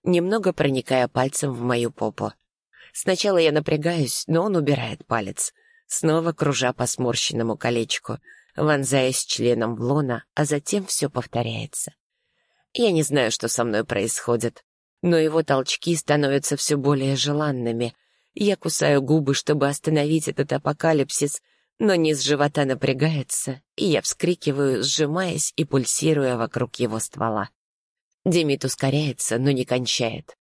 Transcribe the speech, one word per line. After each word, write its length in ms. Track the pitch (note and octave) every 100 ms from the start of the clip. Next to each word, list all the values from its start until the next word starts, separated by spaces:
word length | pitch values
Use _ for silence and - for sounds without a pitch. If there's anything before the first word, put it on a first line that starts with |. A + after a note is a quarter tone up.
немного 480 | - F3 F3+ A3 F#3+
проникая 560 | - D3+ C3 - C3 B2
пальцем 460 | C3 C3 - C#3+
в 80 | A#2+
мою 300 | B2 A#2+ A#2
попу. 420 | - A2 - G#2 - _ _ _ _ -
Сначала 460 | - - F#3 G#3 F#3
я 160 | D#3+
напрягаюсь, 720 | D3+ D3+ D3+ E3 E3+ C3 - -
но 160 | E3
он 140 | G#3 F3+
убирает 480 | C#3+ C3+ A#2 C#3+
палец, 480 | - A#2 G2 - - _ _ _ _
снова 460 | - E3 D#3+ E3
кружа 400 | D#3 C#3+ B2+ B2+
по 120 | -
сморщенному 720 | B2 - B2 A#2 - A#2 A2+ G#2
колечку, 600 | A#2+ A#2+ A2+ - - A2+ - - _
вонзаясь 680 | - D3+ D3 C3 C3+ C3 B2+
членом 520 | - - A#2+ A#2 A2+
в 60 | A2+
лоно, 440 | A#2+ D3 C3+ A#2 -
а 120 | -
затем 400 | D3 C#3+ - G#3
все 240 | F#3+ - C#3+
повторяется. 840 | B2+ - A#2+ A#2 A2 A2 - - _ _ _ _ _ _ _ _
Я 180 | - A#3
не 120 | E3
знаю, 280 | D3 C#3+ A2+
что 160 | - A#2
со 160 | -
мной 220 | A#2 G#2+
происходит, 800 | A2+ G2+ A2 - - A#2+ A#2 - _ _ _ _
но 160 | F3 E3+
его 260 | D#3 D#3+
толчки 520 | D#3 C3+ C3 - -
становятся 640 | E3 - D3 C#3 C#3 - C#3+
все 200 | - C#3+
более 380 | C#3 C#3 C3+
желанными. 800 | C3+ C3+ D3 D3+ C3 A#2 A#2 A#2+ _ _ _ _
Я 240 | - G3+ F#3+
кусаю 440 | E3 - D3 C#3+
губы, 320 | C3+ D#3+ C#3
чтобы 340 | C#3 - D3 C#3+
остановить 600 | C#3+ - D3+ D3 D#3+ D3
этот 240 | - C#3+
апокалипсис — 880 | C#3 D3 D3 E3 D#3 C3 - C#3+ - _ _ _ _
но 160 | G#3+
низ 260 | F3+ D#3 C#3+
живота 440 | C3+ C#3+ D3 D3+
напрягается, 960 | C#3 C3 - C3+ D#3 D3+ - - - C3 _
и 100 | -
я 160 | F#3+ C3+
вскрикиваю, 800 | - - D#3+ F3 - C#3 C#3 A#2+
сжимаясь 720 | C3+ D3+ D3 E3 F#3 D#3 -
и 100 | -
пульсируя 720 | D#3 C3+ A#2+ - D3+ D3 C3 A#2+
вокруг 380 | A2+ - A#2+ -
его 220 | A#2+ A2
ствола. 500 | - - A2+ G#2+ G2 _ _ _ _ _ _ _
Демид 400 | F#3 F3 D3+ C#3
ускоряется, 760 | C3+ - C3+ C#3+ D3+ A#2+ - A2+
но 140 | C3+
не 140 | C3
кончает. 720 | B2+ B2+ A#2+ - A#2 A2+ - -